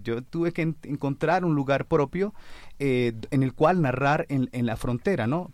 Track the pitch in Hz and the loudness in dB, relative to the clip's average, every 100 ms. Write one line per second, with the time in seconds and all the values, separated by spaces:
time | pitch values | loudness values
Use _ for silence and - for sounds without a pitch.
0 | 110 117 127 170 170 170 160 151 - 143 | -4 -4 -4 -2 -2 0 -2 -4 -6 -4
1 | 139 139 156 180 175 147 135 135 - 160 | -2 0 2 2 2 2 2 0 2 2
2 | 139 175 202 - - - - - 139 123 | 2 -2 -4 -6 -14 -16 -14 -2 0 2
3 | 120 113 - 135 131 - 156 185 135 123 | 2 -2 -2 0 2 4 4 4 2 2
4 | 139 160 165 139 123 123 120 107 123 123 | 2 2 0 -2 0 -2 -2 -2 -2 -2
5 | 202 170 113 165 180 | 0 0 0 -2 -2